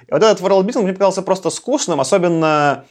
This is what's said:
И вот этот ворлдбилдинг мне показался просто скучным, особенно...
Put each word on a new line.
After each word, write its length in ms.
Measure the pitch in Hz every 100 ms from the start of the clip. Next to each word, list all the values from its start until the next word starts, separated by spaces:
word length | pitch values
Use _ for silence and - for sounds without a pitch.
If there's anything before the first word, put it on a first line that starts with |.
| _
И 40 |
вот 120 | 151
этот 180 | 220 202
ворлдбилдинг 440 | 185 196 190 254
мне 100 | 190
показался 260 | 185 196 190
просто 300 | 185 185 165
скучным, 500 | - - 277 - 151
особенно... 880 | 135 196 175 170 156 151 147 135 -